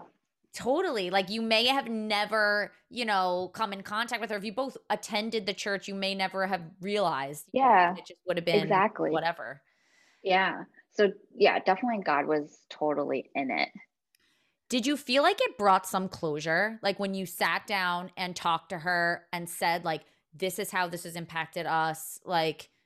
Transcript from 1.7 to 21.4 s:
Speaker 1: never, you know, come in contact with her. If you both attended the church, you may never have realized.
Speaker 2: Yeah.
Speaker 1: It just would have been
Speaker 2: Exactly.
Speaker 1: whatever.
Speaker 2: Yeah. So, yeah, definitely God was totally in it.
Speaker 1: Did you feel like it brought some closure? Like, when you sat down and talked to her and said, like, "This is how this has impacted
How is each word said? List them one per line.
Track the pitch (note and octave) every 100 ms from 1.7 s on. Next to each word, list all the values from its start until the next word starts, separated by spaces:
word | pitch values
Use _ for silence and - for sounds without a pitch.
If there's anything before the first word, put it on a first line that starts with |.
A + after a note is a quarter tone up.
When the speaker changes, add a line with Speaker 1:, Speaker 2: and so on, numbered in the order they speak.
| C4+ A#3
Speaker 1:
never, | A3 G#3+ G#3 G#3 A3 G#3 G#3 G3 - _
you | A3+
know, | A3+ G3 F#3 F3+ F3+
come | G3+ G#3+
in | G3
contact | F#3+ G#3 A#3 A#3
with | G#3+
her. | G#3
If |
you | G#3+
both | G3+ C4+ - -
attended | G#3+ - G#3 A3 A3 G3
the |
church, | F#3+ G#3 G3 G3
you |
may | G3 G3
never | G3 F#3+ F#3+ F#3+
have | F#3 E3 -
realized. | F#3 G#3 F3 C#3 C#3 D3 -
Speaker 2:
Yeah. | B3+ C4 G3 F3 F#3
Speaker 1:
It | -
just | - F3+
would | F3
have | E3+
been | -
Speaker 2:
Exactly. | D#3+ F#3+ G#3+ G#3+ D#3
Speaker 1:
whatever. | D#3 E3 E3+ A#2 C#3+ _ _ _ _ _ _
Speaker 2:
Yeah. | F#3+ F#3 F#3 - - _ _
So, | - G3+ - -
yeah, | - G3+ -
definitely | - F#3 B3 G#3+
God | F3+ C#3+ D3+
was | D3+ D3+ - -
totally | - D3+ D3 C#3+ C3+ -
in | - C3+
it. | F2+ C#2+ - - _ _ _ _ _ _ _ -
Speaker 1:
Did | B3 A#3+
you | D4
feel | - B3+
like | D#4+ G#4
it | B4+ -
brought | G3+ F#3+ -
some | F#3+ F#3
closure? | - D#3+ D3+ D#3+ E3 G#3+ A3
Like, | G3+ G3+
when | G3
you | F#3+ F#3
sat | - F#3 F3+ -
down | G3+ F3+ F3 F3+ -
and | F3+
talked | F3+ F3 E3 -
to | F3+
her | E3+ F3 E3+ F3 -
and | F3 E3+
said, | - F3+ E3+
like, | E3 D#3+ - _ _
"This | D3 F#3+ F3+
is | G3
how | F#3+ F3+
this | E3+
has | F3
impacted | E3+ D#3+ D#3+